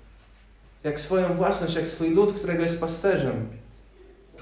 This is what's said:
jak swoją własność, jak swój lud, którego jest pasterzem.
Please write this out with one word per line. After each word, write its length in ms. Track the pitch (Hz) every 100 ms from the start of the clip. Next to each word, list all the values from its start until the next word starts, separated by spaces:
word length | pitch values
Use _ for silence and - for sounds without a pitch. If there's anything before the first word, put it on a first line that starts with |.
| - - - - - - - -
jak 160 | 151 147
swoją 340 | - 185 175
własność, 420 | 170 185 196 160 165
jak 120 | 160
swój 220 | - 165
lud, 240 | 175 208
którego 300 | - 175 165
jest 160 | 170 -
pasterzem. 680 | 185 - 196 160 127 113 110 - - - - - - - - -